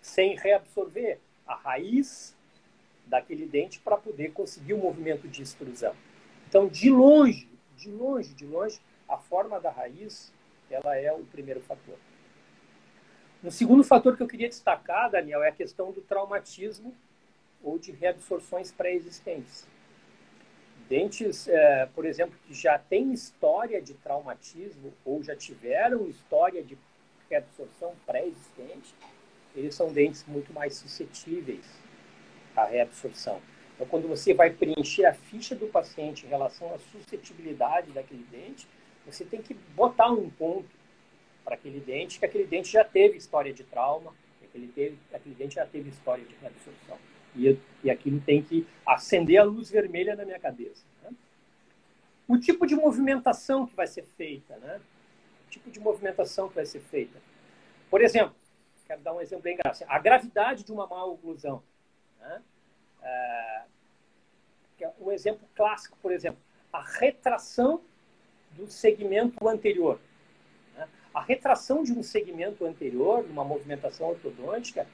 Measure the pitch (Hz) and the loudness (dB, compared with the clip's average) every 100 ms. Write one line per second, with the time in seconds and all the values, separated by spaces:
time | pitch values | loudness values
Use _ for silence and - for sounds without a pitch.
0 | - - 190 196 190 202 - - 190 214 | -6 0 0 0 2 2 2 -8 -8 -6
1 | 240 - _ _ - 123 139 131 180 240 | -6 -6 _ _ -12 -10 -6 -6 0 0
2 | 277 - - _ _ _ _ _ _ _ | 0 -6 -20 _ _ _ _ _ _ _
3 | - 123 - 151 156 143 180 - - 208 | -2 -2 -2 -10 -2 -2 -2 -6 0 0
4 | 220 143 151 147 196 - 143 208 185 156 | 0 -8 -8 -6 -8 -8 -6 -2 -2 -4
5 | 160 147 143 135 135 - 131 123 110 - | -6 -6 -8 -14 -16 -14 -16 -6 -6 -6
6 | - - - - - 196 196 156 240 262 | -18 -20 -20 -20 2 4 4 4 6 10
7 | 269 302 277 - - - _ - 208 208 | 12 12 10 6 -8 -20 _ -20 -16 -8
8 | 254 262 - 139 143 160 214 214 _ _ | -4 -4 -6 -14 -10 -6 -6 -8 _ _
9 | - 135 - 180 208 202 165 131 123 147 | -10 -10 -4 -2 -2 -4 -6 -6 -10 -12
10 | 214 - - _ _ _ _ 135 143 139 | -18 -18 -20 _ _ _ _ -6 -4 -2
11 | 143 156 156 147 135 127 - 139 - 87 | -2 -4 -6 -14 -10 -10 -10 -16 -14 -20
12 | _ - _ _ _ _ _ _ _ _ | _ -20 _ _ _ _ _ _ _ _
13 | _ - _ _ 175 170 240 262 277 247 | _ -20 _ _ -14 -2 6 8 10 8
14 | 254 247 240 - 233 - - 170 - 180 | 8 2 -4 -4 -8 -4 -2 -2 -2 -2
15 | 240 190 151 147 151 147 160 - 190 196 | 0 0 -2 0 0 -2 -12 -8 -10 -10
16 | 196 196 196 202 - - 196 208 226 254 | -6 -6 -4 -8 -10 -12 -12 -12 -18 -20
17 | _ _ _ _ _ _ 151 165 175 143 | _ _ _ _ _ _ -8 -8 -10 -6
18 | 175 175 - 180 - 180 185 - 180 180 | -4 -4 -8 -8 -6 -10 -10 -6 -4 -4
19 | 170 - - 160 127 - - _ _ - | -6 -16 -12 -12 -12 -20 -20 _ _ -20
20 | _ - - - - - - - 113 131 | _ -20 -20 -20 -20 -20 -20 -20 -2 -2
21 | 202 - 220 - - 165 151 139 131 - | -2 -4 -6 -6 0 6 6 6 -2 -4
22 | 160 143 170 - _ 139 165 147 - 190 | -8 -4 -6 -6 _ -4 0 0 0 -2
23 | 269 240 - _ 202 202 233 208 139 143 | 0 -4 -8 _ 0 0 -2 -6 -8 -18
24 | - 139 139 123 - 165 202 147 135 - | -8 -8 -6 -16 -16 -18 -18 -16 -20 -16
25 | - 147 147 - - 120 117 147 226 247 | -6 -6 -6 -12 -14 -14 -4 0 2 0
26 | 185 139 _ 185 226 180 147 139 _ _ | -4 -10 _ 2 2 0 -12 -18 _ _
27 | _ _ _ 151 - - 127 - 170 139 | _ _ _ -4 -4 -18 -20 -12 -14 -12
28 | - 127 170 - - - 127 - - - | -6 -4 -4 -8 -20 -20 -18 -18 -20 -20
29 | - - - - - 139 143 143 165 147 | -20 -20 -20 -20 -18 -8 -8 -2 -2 0
30 | 147 151 - 143 143 147 147 143 143 - | -2 -4 -12 -12 -10 -10 -10 -10 -18 -14
31 | 131 - - 170 139 95 - - - - | -14 -14 -10 -10 -10 -12 -14 -20 -20 -20
32 | - - - - - - 107 120 120 - | -20 -20 -20 -20 -10 0 0 2 -2 -4
33 | 127 - - 95 - - - - 127 160 | -12 -10 -8 -8 -12 -20 -20 -12 -4 -4
34 | 165 151 - 185 170 - 160 156 143 - | -4 -2 2 6 6 6 -2 0 -4 4
35 | 180 147 - 214 - 208 214 196 - - | 4 4 -10 -14 -12 -8 -2 -2 -4 -10
36 | 151 147 131 139 135 - 170 160 - 214 | -10 -10 -8 -4 -4 -6 -12 -12 -16 -20
37 | - 214 - 165 160 143 127 165 165 135 | -16 -16 -16 -18 -14 -2 0 0 -2 -12
38 | 135 135 120 120 180 277 - _ _ _ | -14 -16 -18 -18 -18 -18 -20 _ _ _
39 | - - 175 226 - 240 - 143 240 - | -20 -16 -12 -12 -12 -16 -16 2 2 6
40 | 233 233 175 - 160 185 180 _ _ _ | 4 4 -2 -6 -4 -4 -8 _ _ _
41 | _ _ _ _ - 120 143 139 131 135 | _ _ _ _ -12 -12 -12 -14 -8 -8
42 | 175 - 202 208 185 170 185 214 214 190 | -8 -4 -2 0 -2 -2 2 4 4 8
43 | 202 202 - 151 139 127 127 123 131 156 | 6 6 -2 -2 -2 -8 -12 -4 -2 -2
44 | 165 - _ _ - 123 123 127 143 147 | -6 -20 _ _ -20 -18 -16 -6 -6 -6
45 | _ 143 143 135 139 156 147 147 139 135 | _ -18 -16 -12 -10 -8 -8 -8 -14 -12
46 | - 123 117 - 131 - - - - - | -6 -6 -8 -18 -18 -18 -20 -20 -20 -20
47 | - - - 127 127 139 - - 135 123 | -20 -20 -20 2 4 4 0 -6 -2 0
48 | 143 143 143 147 147 165 165 - - - | 0 -4 4 2 4 -2 -2 -8 2 2
49 | - 190 165 185 208 214 226 208 202 175 | 4 2 6 8 8 4 -2 0 0 -2
50 | 196 208 196 185 147 123 117 - _ _ | -4 -4 -8 -8 -8 -8 -14 -16 _ _
51 | - 247 _ _ _ _ _ _ _ _ | -20 -20 _ _ _ _ _ _ _ _
52 | _ _ - 240 - 349 311 294 311 233 | _ _ 2 2 4 2 4 4 4 4
53 | 269 269 247 240 - 269 247 - 165 - | 2 2 2 0 0 -2 -2 -4 -6 -6
54 | - _ 160 139 - 107 127 196 _ _ | -18 _ -12 -12 -16 -20 -16 -16 _ _
55 | _ _ _ _ _ - - 214 214 208 | _ _ _ _ _ -20 -20 -6 -2 0
56 | 196 185 180 - 190 175 147 143 - 147 | 0 0 -2 0 -4 -4 -6 -8 -8 -6
57 | 120 - _ _ - - - _ _ 196 | -6 -10 _ _ -20 -20 -20 _ _ 6
58 | 233 233 202 - _ _ _ _ _ 151 | 6 6 2 0 _ _ _ _ _ -12
59 | 147 170 165 185 170 170 165 - 165 143 | -8 -8 -8 -8 -8 -4 -4 -4 -4 2
60 | 151 247 240 214 220 269 - 214 196 180 | 6 6 6 0 0 -2 -10 -10 -10 -8
61 | 185 175 165 156 147 131 _ _ _ _ | -8 -10 -12 -10 -10 -10 _ _ _ _
62 | _ _ 117 180 _ _ _ _ _ _ | _ _ -18 -18 _ _ _ _ _ _
63 | 127 127 123 120 113 110 117 _ _ _ | -8 -6 -4 -6 -8 -10 -12 _ _ _
64 | _ _ _ _ _ _ _ _ - - | _ _ _ _ _ _ _ _ -12 -10
65 | 190 202 208 214 - - 214 208 - _ | -6 -2 -2 -4 -10 0 0 0 -12 _
66 | 190 180 165 - _ _ _ 160 131 - | -4 -2 -4 -8 _ _ _ -12 -10 0
67 | 262 - - 233 - - 247 330 - _ | 0 2 -2 -2 -4 0 2 2 -6 _
68 | _ _ _ _ _ 151 202 - 220 214 | _ _ _ _ _ -18 -16 0 2 2
69 | 202 196 240 - 220 220 214 180 165 117 | 0 0 0 0 -2 0 0 2 0 0
70 | - _ _ _ _ _ _ - 156 _ | -8 _ _ _ _ _ _ -16 -16 _
71 | - - - 254 269 240 - 277 285 240 | -10 -10 -2 -2 2 0 2 -2 0 -4
72 | - 214 180 165 180 202 170 151 139 123 | -2 -6 -6 -8 -8 -6 -8 -6 -8 -2
73 | 151 240 226 151 143 147 143 139 139 - | 2 2 -2 -6 -6 -6 -8 -8 -8 -6
74 | 160 170 135 120 131 220 233 - - | -6 -6 -10 -12 -8 -8 -8 -10 -10